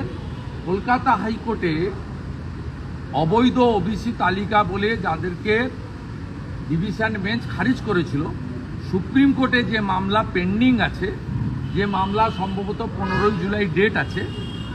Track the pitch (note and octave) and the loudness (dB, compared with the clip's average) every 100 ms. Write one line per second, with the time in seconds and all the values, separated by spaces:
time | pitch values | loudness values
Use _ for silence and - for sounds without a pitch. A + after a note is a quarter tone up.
0 | C#4 - - - - - D#3+ G3 A3 B3 | -2 -6 -8 -8 -8 -8 -2 -2 2 2
1 | C4 A3 G#3+ A3+ - G3+ F3 D#3 F#3+ - | 4 2 0 -4 -4 -2 0 0 0 -4
2 | - - - - - - - - - - | -8 -10 -8 -8 -8 -8 -8 -8 -8 -8
3 | - C3 D#3+ G#3+ B3 B3+ A#3+ G#3+ F3 G3+ | -4 0 4 6 6 6 6 4 2 -2
4 | A3 A3+ F3+ F#3+ G3+ G#3+ F#3+ G3 G#3 A3+ | -2 0 0 2 2 2 4 2 0 0
5 | F3+ D#3+ F3 F3 G#3 G#3+ B3+ - - - | -2 -2 -4 -4 0 2 0 -4 -10 -10
6 | - - - - - - - E3 G#3 - | -10 -10 -10 -10 -8 -8 -2 -2 0 0
7 | A3 G#3+ F#3+ A#3 - - G3 B3 - F#3 | 0 0 -2 -2 -2 -2 0 0 2 0
8 | E3 C#3+ D#3 - - - - - - F#3 | 2 0 -2 -4 -6 -8 -8 -8 -2 -2
9 | - C4+ C#4 C4+ B3+ B3 G#3+ A3+ G3+ F#3 | 2 4 6 6 2 2 0 0 0 0
10 | G3 G#3 A3 F#3 F3+ G#3 B3+ B3 D#3 - | 2 2 2 0 0 4 4 4 2 0
11 | F#3 - - - - - - D#3+ G3+ G3 | -4 -4 -4 -2 -2 -2 -2 -2 0 0
12 | G3 G3+ A3 - F#3+ F#3+ G3+ G#3 A#3 - | 2 2 2 2 -2 -2 -4 -4 -4 -4
13 | F#3+ F#3+ G3+ G3+ F#3 G#3 G3+ D#3 G#3+ F3+ | -2 2 2 2 0 0 0 4 2 2
14 | C#3+ - - - - - - | -2 -4 -4 -6 -8 -8 -8